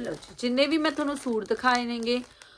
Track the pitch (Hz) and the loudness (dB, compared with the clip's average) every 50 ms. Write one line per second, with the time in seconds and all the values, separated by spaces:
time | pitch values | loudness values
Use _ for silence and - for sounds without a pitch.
0 | 240 - 151 - - - 180 - 240 247 247 262 285 285 320 311 302 311 294 302 | -8 -8 -8 -10 -12 -16 -10 -4 -2 0 2 4 4 4 4 2 2 2 0 0
1 | 294 285 285 269 - 254 226 214 196 - 226 - 254 254 247 247 240 240 240 233 | 0 -2 -2 -2 -2 -2 -2 0 0 -2 -2 0 2 2 2 2 2 -2 -4 -2
2 | 226 240 247 254 247 - - - - - - | 0 0 0 0 -2 -6 -14 -20 -20 -20 -20